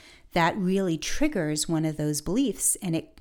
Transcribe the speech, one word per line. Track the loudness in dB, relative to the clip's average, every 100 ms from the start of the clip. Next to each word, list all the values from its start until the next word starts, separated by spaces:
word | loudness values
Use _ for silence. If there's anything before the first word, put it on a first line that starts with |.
| -20 -20 -4
that | 2 2 2
really | 0 2 2 -2
triggers | -2 0 2 2 0 -2 0
one | 0
of | 0 0
those | -2 -2
beliefs, | -2 0 0 0 -2 -2
and | -2
it | -4 -6 -16